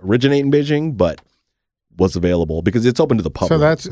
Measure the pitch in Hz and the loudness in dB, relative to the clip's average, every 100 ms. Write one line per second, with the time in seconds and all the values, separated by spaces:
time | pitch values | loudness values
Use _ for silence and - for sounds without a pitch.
0 | 92 120 135 143 139 147 143 147 160 110 | -2 2 2 2 2 0 0 -2 -2 0
1 | 87 73 _ _ _ _ _ _ _ - | 0 -2 _ _ _ _ _ _ _ -2
2 | 95 85 87 87 80 80 85 113 120 120 | -2 0 0 0 -2 -2 0 0 0 0
3 | 160 117 90 - 95 160 151 160 190 | 0 0 -2 -4 -2 2 2 0 -6